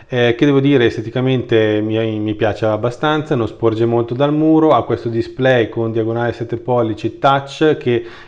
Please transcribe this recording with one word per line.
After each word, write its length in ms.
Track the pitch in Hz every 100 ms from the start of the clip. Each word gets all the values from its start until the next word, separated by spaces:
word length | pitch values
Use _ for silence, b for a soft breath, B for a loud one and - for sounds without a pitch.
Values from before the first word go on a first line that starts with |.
| B
eh, 280 | 127 120 117
che 100 | 147
devo 160 | 139
dire 240 | 135 139 117
esteticamente 960 | - 110 127 127 131 120 113 107 107
mi, 360 | 110 110 113 107
mi 160 | 107
piace 320 | 104 107 101 110
abbastanza, 680 | 107 117 - 151 156 147 135
non 100 | 110
sporge 400 | - 113 110 117
molto 280 | 117 117
dal 200 | 120 143
muro, 380 | 151 156 156 156
ha 140 | 123 110
questo 240 | 117 120
display 580 | 117 - - 131 127 110
con 240 | - 113
diagonale 400 | 113 110 117 120
sette 240 | 113 117 113
pollici 640 | - 123 113 101 110 -
touch 560 | 143 135 139 - 156 143
che 300 | 123 120 117 B